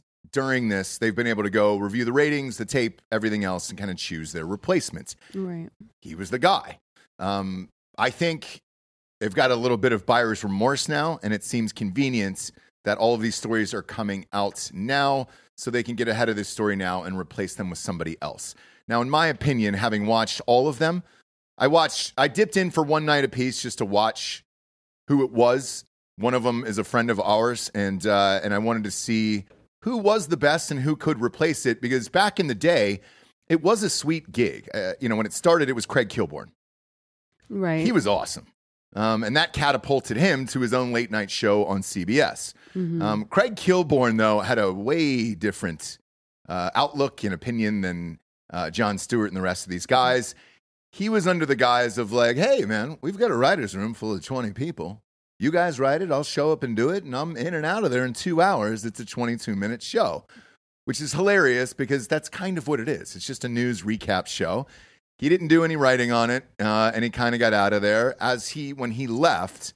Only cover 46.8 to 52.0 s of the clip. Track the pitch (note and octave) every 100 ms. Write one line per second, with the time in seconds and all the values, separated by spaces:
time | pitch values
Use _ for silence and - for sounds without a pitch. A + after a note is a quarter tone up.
46.8 | C#3+ D3 C#3 - G#2 F2 B2 A#2 G#2+ G#2
47.8 | F#2 F2 E2+ D#2+ _ _ - F2 E2 F2+
48.8 | G#2+ G2 - A#2+ G#2 F#2 F#2 F2+ F#2 F2+
49.8 | - B2+ B2+ B2+ A2+ - _ _ _ _
50.8 | _ - G#3 A3 E3+ F3 D3 A#2+ B2 B2
51.8 | A#2+ G#2+